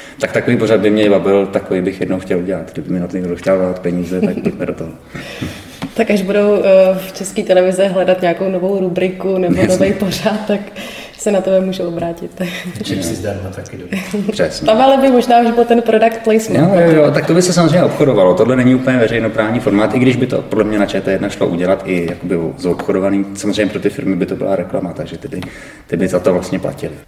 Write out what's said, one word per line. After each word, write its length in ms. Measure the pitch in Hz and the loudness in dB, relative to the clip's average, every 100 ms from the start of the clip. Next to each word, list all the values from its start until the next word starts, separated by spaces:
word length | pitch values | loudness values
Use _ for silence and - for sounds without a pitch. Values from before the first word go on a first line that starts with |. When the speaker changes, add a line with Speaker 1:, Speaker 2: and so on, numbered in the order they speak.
| - - | -20 -6
Speaker 1:
Tak 120 | - | -2
takový 260 | 120 - 117 | -2 0 0
pořad 240 | 107 107 | 2 2
by 80 | 101 | 4
mě 200 | 107 104 | 4 4
bavil, 360 | 95 92 98 98 | 2 4 2 2
takový 360 | 101 - 95 | -4 -2 -2
bych 180 | 92 92 | -2 -4
jednou 200 | 90 92 | -4 -4
chtěl 200 | - 92 | -4 -4
udělat. 320 | 90 87 80 | -2 -6 -8
Kdyby 200 | - 90 | -10 -6
mi 60 | 90 | -4
na 80 | 87 | -4
to 100 | 95 | -6
někdo 180 | 90 87 | -6 -4
chtěl 240 | 95 95 | 0 2
dát 200 | 92 90 | 0 -2
peníze, 420 | 90 87 87 92 | -4 -4 -2 -2
tak 180 | 92 - | -2 -2
pojďme 220 | - - 87 | -4 -4 -6
do 80 | |
toho. 180 | - - - - - - - - - - - - | -6 -10 -14 -16 -16 -14 -10 -10 -10 -18 -12 -6
Speaker 2:
Tak 180 | - 220 | -2 0
až 100 | 208 | 0
budou, 400 | 185 208 208 202 | 0 2 4 4
eh, 360 | 196 190 190 185 - | 6 6 6 2 -6
v 60 | |
České 300 | - 190 - | -10 -8 -4
televizi 440 | 196 185 185 185 196 | 2 2 4 2 0
hledat 340 | 185 180 185 | 2 2 2
nějakou 280 | 180 170 190 | 0 -2 -2
novou 300 | 185 185 196 | -2 -2 -2
rubriku 580 | 185 180 185 185 190 190 | -2 -2 -4 -2 -2 0
nebo 180 | 180 175 | 0 2
Speaker 1:
Jasně. 220 | 185 185 | 2 2
Speaker 2:
nový 160 | 196 | 2
pořad, 540 | 202 190 - 214 214 - | 0 -2 -2 -2 -2 -2
tak 120 | 202 - - - - - - | -4 -6 -14 -14 -16 -18 -8
se 140 | 214 | -2
na 100 | 196 | 0
tebe 200 | 190 190 | 2 2
můžou 260 | 185 185 175 | 0 -4 -6
obrátit. 540 | 170 170 170 175 - 175 175 180 - | -4 -6 -8 -12 -8 -8 -8 -10 -10
Speaker 3:
Čipsy 320 | - - 82 82 | -6 -4 -4 -6
zdarma 340 | 101 98 95 | -6 -6 -8
taky 280 | - - 139 | -12 -14 -14
dobrý. 240 | - 190 - 208 196 | -8 -8 -4 -4 -4
Speaker 1:
Přesně. 340 | 208 175 - - | -2 -2 0 2
Speaker 2:
Tam 160 | 220 | 4
ale 160 | 262 269 | 6 6
by 120 | 269 | 4
možná 320 | 247 233 240 | 4 4 4
už 100 | 233 | 4
byl 140 | 233 233 | 2 2
ten 160 | 233 | 2
product 360 | 226 220 226 - | 2 4 2 2
placement. 460 | 220 220 - - 170 | 0 2 2 2 4
Speaker 1:
Jo, 100 | 190 | 6
jo, 160 | 170 156 | 6 6
jo, 160 | 143 | 4
tak 140 | 139 - | 2 2
to 80 | |
by 80 | 170 | 2
se 120 | 180 | 4
samozřejmě 300 | 175 160 175 | 4 4 4
obchodovalo. 500 | - - 143 107 92 | 2 2 2 4 4
Tohle 220 | 90 113 127 | 4 4 4
není 200 | 123 127 | 4 4
úplně 220 | 131 127 | 2 2
veřejnoprávní 640 | 110 113 110 110 110 117 | 2 0 -2 -2 -2 -2
formát, 360 | 107 101 110 127 | 0 2 2 2
i 40 | |
když 160 | 127 117 | 2 2
by 120 | 123 | 0
to 140 | - | -2
podle 220 | - 107 | -2 -2
mě 160 | 104 107 | 0 0
na 60 | 98 | 0
Č 160 | 95 | -2
T 100 | 98 | -2
jedna 180 | 95 101 | -2 -2
šlo 180 | - 87 | -2 -2
udělat 360 | 85 90 95 95 | 0 0 0 -2
i 220 | 90 85 | -2 -2
jakoby 260 | 87 90 87 80 71 | -6 -4 -2 -4 -4
z 80 | 90 | -4
obchodovaný. 600 | 85 - 95 98 101 98 | -4 -2 0 0 0 -4
Samozřejmě 320 | 98 104 101 98 | -6 -4 -2 -2
pro 140 | 95 | -2
ty 100 | 98 | -4
firmy 260 | - 95 90 | -2 -2 -2
by 100 | 92 | -2
to 100 | 92 | -4
byla 200 | 98 95 | -2 -2
reklama, 380 | 87 101 90 | -4 -6 -6
takže 240 | 82 82 85 | -8 -10 -12
ty 100 | - | -10
by, 140 | 92 - - - - - | -10 -12 -14 -20 -20 -6
ty 100 | 85 | -4
by 100 | 92 | 0
za 120 | 90 | 0
to 140 | 98 | 2
vlastně 260 | 90 90 92 | 0 -2 -4
platili. 340 | - - 80 69 | -6 -8 -10 -12